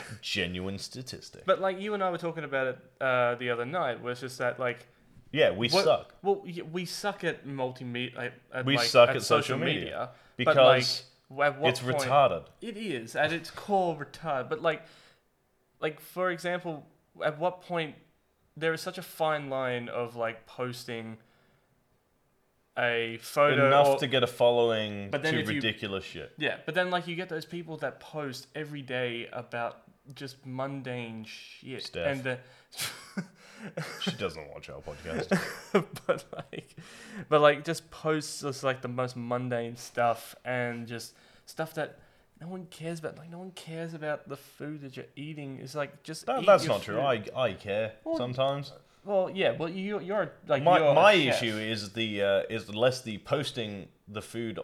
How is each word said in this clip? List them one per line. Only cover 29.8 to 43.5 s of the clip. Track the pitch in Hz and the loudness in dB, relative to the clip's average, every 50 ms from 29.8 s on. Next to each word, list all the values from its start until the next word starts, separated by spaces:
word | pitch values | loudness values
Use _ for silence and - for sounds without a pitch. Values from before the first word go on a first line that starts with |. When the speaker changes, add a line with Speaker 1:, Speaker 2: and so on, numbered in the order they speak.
| - - - _ _ 131 135 | -20 -20 -20 _ _ -20 -16
Speaker 2:
just | - 143 131 - - - | -14 -14 -14 -14 -14 -14
mundane | 131 127 127 131 139 139 139 127 127 123 123 120 113 113 110 110 | -12 -8 -6 -6 -6 -6 -8 -8 -8 -8 -8 -8 -8 -10 -12 -12
shit. | 107 - - - - - - - 127 131 107 - | -14 -14 -16 -18 -20 -20 -18 -14 -12 -12 -10 -10
Speaker 1:
Steph. | - - - 85 | -8 -6 -2 -2
Speaker 2:
And | 143 139 135 127 | -2 -2 -2 -4
the | 131 127 120 - - - - - _ - | -6 -6 -6 -8 -18 -20 -20 -20 _ -10
<laughs> | - - - - - - - - 202 175 - - - - - - - 226 190 - - 156 - - - | -8 -8 -8 -8 -12 -16 -12 -8 -8 -10 -10 -12 -20 -20 -20 -20 -16 -16 -12 -10 -10 -10 -10 -10 -8
Speaker 1:
She | - 202 123 | -6 -6 -6
doesn't | - 104 90 76 80 76 71 | -4 -4 -6 -6 -6 -12 -14
watch | 71 71 71 - | -14 -16 -14 -14
our | 69 69 | -14 -12
podcast. | 73 - 73 71 - 80 80 - - - 196 170 - - - - - - - | -10 -12 -12 -10 -8 -6 -6 -4 -2 0 0 0 0 -4 -10 -12 -10 0 0
Speaker 2:
<laughs> | 202 160 - - - - | 0 0 0 -10 -10 -2
But, | - 170 - - - - | -2 -2 -2 -2 -12 -14
like, | - - - - - - - - - 160 - - - - - 214 208 - - | -14 -14 -12 -12 -14 -14 -14 -18 -20 -20 -20 -20 -20 -18 -16 -14 -12 -4 4
but, | 151 151 147 | 4 8 8
like, | 147 143 143 156 | 8 6 6 0
just | 165 165 160 - - | -4 -6 -6 -6 -14
posts | - - - 156 156 156 147 - - - 143 | -16 -6 -2 -2 0 0 -2 -6 -10 -8 -6
just, | 143 131 131 - | -6 -6 -2 -2
like, | 135 127 123 127 | -2 -2 -2 -4
the | 123 | -8
most | 123 123 127 123 123 | -4 -4 -4 -4 -4
mundane | 123 117 117 123 123 127 127 123 117 117 117 120 | -8 -6 -4 -4 -2 -2 -2 -4 -4 -4 -6 -8
stuff | 120 - - - - 120 120 113 - - - - - - | -12 -14 -10 -2 2 2 2 2 0 -4 -16 -18 -14 -8
and | 123 127 123 123 120 120 117 117 | -4 -2 -2 -2 -2 -4 -6 -8
just | 113 120 117 117 - - _ - - - - _ | -8 -10 -10 -10 -12 -18 _ -20 -20 -20 -20 _
stuff | - - - 160 - - | -16 -8 -8 -8 -6 -6
that | 160 151 - - - - _ _ _ _ _ _ - | -6 -8 -8 -8 -16 -20 _ _ _ _ _ _ -16
no | 156 165 | -14 -12
one | 185 185 175 165 | -10 -12 -12 -14
cares | - - 156 165 170 165 | -14 -12 -8 -8 -8 -6
about. | 160 - - - | -8 -10 -10 -12
Like, | 156 165 | -16 -16
no | 170 175 | -16 -14
one | 185 190 | -14 -14